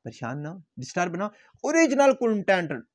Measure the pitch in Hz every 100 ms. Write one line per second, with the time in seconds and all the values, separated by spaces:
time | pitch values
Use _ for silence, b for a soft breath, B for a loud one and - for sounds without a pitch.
0 | 156 - 117 139 147 185 - - 127 -
1 | 180 170 208 b b _ 262 320 320 269
2 | 277 262 233 214 190 185 165 139 -